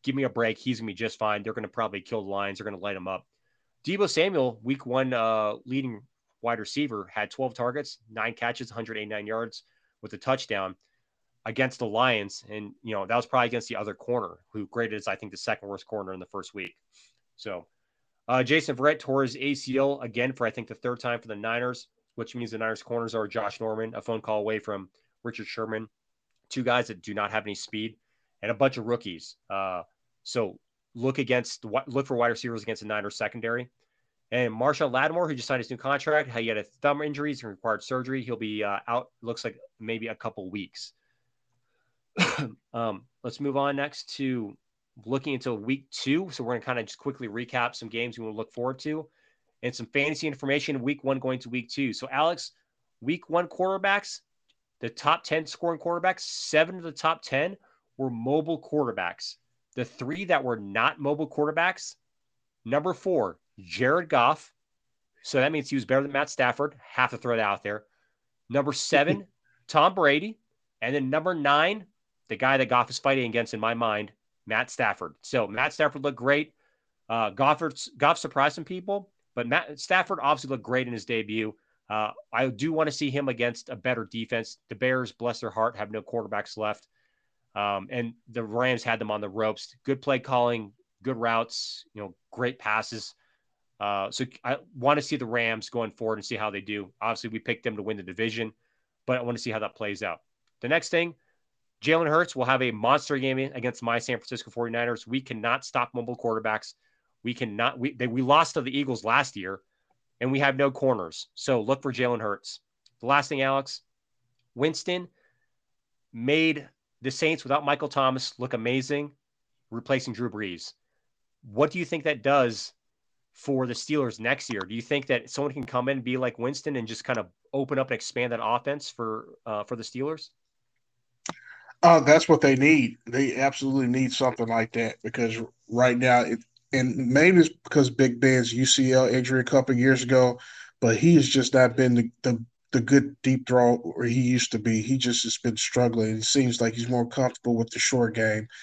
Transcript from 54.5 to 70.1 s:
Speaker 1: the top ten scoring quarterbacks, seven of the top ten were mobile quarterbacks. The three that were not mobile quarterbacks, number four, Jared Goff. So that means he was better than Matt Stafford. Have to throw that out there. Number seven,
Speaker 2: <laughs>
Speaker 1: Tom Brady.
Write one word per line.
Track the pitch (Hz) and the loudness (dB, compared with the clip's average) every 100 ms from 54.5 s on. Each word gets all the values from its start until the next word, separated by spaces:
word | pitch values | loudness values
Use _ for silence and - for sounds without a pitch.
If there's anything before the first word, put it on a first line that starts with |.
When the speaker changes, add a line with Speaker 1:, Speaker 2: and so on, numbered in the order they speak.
| _ _ _ | _ _ _
Speaker 1:
the | 120 | -10
top | - 143 165 | 0 2 2
ten | - 160 156 | 0 -2 -2
scoring | - 170 165 | -4 -4 -2
quarterbacks, | 170 170 185 185 | -4 0 0 -2
seven | - - - 156 165 185 | -8 -10 0 2 2 -2
of | |
the | 165 | -12
top | 135 160 165 | -2 -2 -2
ten | - 135 170 196 _ _ _ - | -2 -2 -2 -4 _ _ _ -6
were | 131 | -4
mobile | 117 120 151 156 160 | -2 0 0 0 -6
quarterbacks. | - 147 127 98 87 - - - _ _ _ | -2 -2 0 -2 -4 -6 -14 -14 _ _ _
The | - | -8
three | 120 - 127 180 185 | -8 -6 -8 -6 0
that | 170 | 0
were | 127 113 | 2 -4
not | 101 101 131 156 | -4 0 0 0
mobile | 143 147 151 | -2 -2 -2
quarterbacks, | - 147 123 175 185 - - _ _ _ _ _ _ | 0 0 2 0 -2 -14 -18 _ _ _ _ _ _
number | 113 139 170 | -2 0 0
four, | - 190 165 98 80 _ - | -4 0 2 0 -4 _ -20
Jared | 90 87 123 165 165 | -12 0 2 2 2
Goff. | 139 120 151 - _ _ _ _ _ _ _ | 4 4 2 -6 _ _ _ _ _ _ _
So | - 135 | -2 2
that | 139 | 2
means | 156 139 | 0 -2
he | 139 | -4
was | 113 | 2
better | 131 | 2
than | 139 | 2
Matt | 139 147 | -2 -2
Stafford. | - 123 123 147 - - | 0 0 2 -4 -6 -6
Have | - 127 | 0 0
to | 120 | 0
throw | 123 113 | -2 0
that | |
out | 104 101 | 0 -2
there. | 101 104 _ _ _ _ _ _ _ | -4 -8 _ _ _ _ _ _ _
Number | 131 139 | -2 0
seven, | 131 - 147 147 196 - _ _ | -4 2 4 4 0 -4 _ _
Speaker 2:
<laughs> | _ - | _ 0
Speaker 1:
Tom | 156 160 | 4 4
Brady. | 190 151 | 6 4